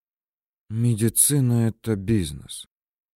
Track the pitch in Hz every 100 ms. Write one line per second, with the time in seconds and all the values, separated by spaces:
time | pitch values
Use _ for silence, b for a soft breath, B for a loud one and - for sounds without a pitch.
0 | _ _ _ _ _ _ _ 110 120 110
1 | 113 - - 143 127 120 113 - - 104
2 | 95 113 80 71 - - - _ _ _
3 | _